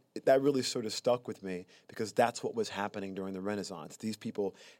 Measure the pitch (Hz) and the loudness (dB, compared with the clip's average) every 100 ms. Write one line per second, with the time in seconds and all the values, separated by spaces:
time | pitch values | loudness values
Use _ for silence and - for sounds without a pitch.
0 | _ - - 135 143 131 - - 110 - | _ 0 6 6 6 2 0 -2 -4 0
1 | 123 123 120 104 95 90 - - - - | 2 2 0 -8 -6 -6 -8 -20 -12 -6
2 | 107 113 117 - 120 113 104 - 101 107 | 0 4 4 2 -2 -2 -2 -2 -4 -4
3 | 98 95 95 92 98 104 98 85 76 - | -6 -4 -4 -4 -2 -2 -4 -8 -12 -8
4 | 110 107 113 104 98 - - | -8 -6 -6 -2 -4 -4 -16